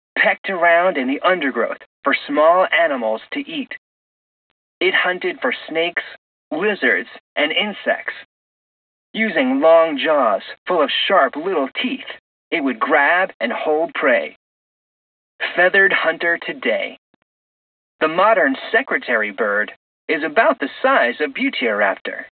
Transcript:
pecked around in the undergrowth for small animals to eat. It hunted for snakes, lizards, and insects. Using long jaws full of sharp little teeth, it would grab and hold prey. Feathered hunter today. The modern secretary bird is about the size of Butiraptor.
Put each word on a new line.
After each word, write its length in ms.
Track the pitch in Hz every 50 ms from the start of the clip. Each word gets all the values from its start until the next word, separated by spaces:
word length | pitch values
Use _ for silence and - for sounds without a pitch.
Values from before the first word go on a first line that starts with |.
| _ _ _
pecked 320 | - - 208 190 - - 196
around 480 | 190 170 165 170 170 170 180 190 165
in 120 | 147 127 127
the 120 | 139 - -
undergrowth 520 | 180 185 175 147 135 - 117 107 101 - - - - _ _ -
for 100 | 139 135 - - -
small 400 | 143 143 151 160 175 185 185 -
animals 500 | - 156 170 160 139 127 117 110 110 110 - - -
to 80 | 285
eat. 320 | 277 - 330 294 247 - - - _ _ _ _ _ _ _ _ _ _ _ _ _ _ _ _ _ _ _ _
It 140 | 175 185 180
hunted 440 | - - 180 180 180 - 180 - -
for 120 | - 127 233 - - -
snakes, 360 | 165 165 170 170 165 - - - - - _ _ _ _ _ _ 156
lizards, 560 | 156 196 214 202 - 139 123 101 87 - - - - - _ _
and 160 | - 147 151
insects. 640 | 156 - 208 208 196 - - - 98 - - - - - - - _ _ _ _ _ _ _ _ _ _ _ _ _ _ _ _ -
Using 480 | 208 220 214 165 151 131 127 131 135
long 380 | 147 160 165 165 165 165 151 131
jaws 440 | 127 160 156 147 123 110 98 92 - - - - _ -
full 120 | 180 165
of 100 | 143 127 - - - -
sharp 260 | 196 180 - - -
little 360 | 285 320 196 - 147 - 262 - - -
teeth, 240 | 240 - - - - - - _ _ _ _ _ _ 160
it 100 | 165 143
would 160 | 135 120 110
grab 520 | 107 127 156 147 139 151 170 180 190 190 - -
and 100 | - 123 -
hold 400 | - - 160 151 156 170 151 -
prey. 420 | - 156 139 120 104 78 - - _ _ _ _ _ _ _ _ _ _ _ _ _ _ _ _ _ _ _ _ - - - -
Feathered 360 | - 180 185 190 196 196 190 -
hunter 460 | - - 160 165 160 175 170 170 165 -
today. 500 | - 160 131 - 120 - - - - - - _ _ _ _ _ _ _ _ _ _ _ _ _ _ _ _ _ _ _ _
The 80 | 156 156
modern 460 | 160 180 190 220 226 226 156 139 135 - - -
secretary 640 | - 233 277 - 175 143 - - 123 110 107 104 98
bird 400 | - 113 104 101 104 107 - - - _ _ _ _ _ -
is 140 | 156 151 151
about 380 | 160 147 220 233 320 285 -
the 100 | - - - -
size 360 | - 262 277 214 131 120 123 -
of 120 | 151 143 131
Butiraptor. 960 | - 240 135 - - 131 113 104 101 104 98 92 - - 95 - - - -